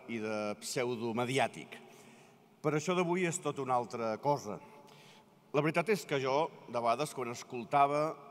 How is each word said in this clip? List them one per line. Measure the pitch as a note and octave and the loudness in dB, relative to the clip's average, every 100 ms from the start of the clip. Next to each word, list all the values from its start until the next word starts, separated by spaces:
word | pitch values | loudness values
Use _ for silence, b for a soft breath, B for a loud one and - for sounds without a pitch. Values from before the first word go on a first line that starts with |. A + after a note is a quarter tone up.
| - | -4
i | A#2 | -6
de | G#2+ G#2+ G#2+ G#2 | -4 -2 -4 -6
pseudomediàtic. | - - B2 B2 A#2 A2+ A#2+ C3+ A#2 - C#2 - - B B B B B - - | -6 -2 -2 -2 -2 -2 0 2 0 -2 -14 -16 -20 B B B B B -20 -4
Però | D3+ D3+ | -2 0
això | D3+ F3+ | 0 0
d'avui | F3 F3 F3 | 2 2 0
és | D3 | -2
tot | D3+ C#3 | -4 -4
una | C3 B2+ | 0 0
altra | A#2+ A#2+ A2+ G#2+ | 0 -2 -2 0
cosa. | C#3+ C#3+ G#2+ F#2+ - - - B B B B - _ | 2 0 -2 -10 -12 -20 -20 B B B B -20 _
La | C#3+ | 2
veritat | D3 E3 E3+ | 2 2 2
és | G3+ - | 0 0
que | C#3+ | 0
jo, | C3 C3+ E3 - - | 2 2 0 -4 -6
de | A#2+ | 0
vegades, | A#2 A#2+ D3+ | 2 2 0
quan | - A#2+ | -4 -6
escoltava | A#2+ - B2 A2+ C#3+ C#3+ D3 D#3 D#3 - | -6 -8 -8 0 4 6 4 0 -4 -10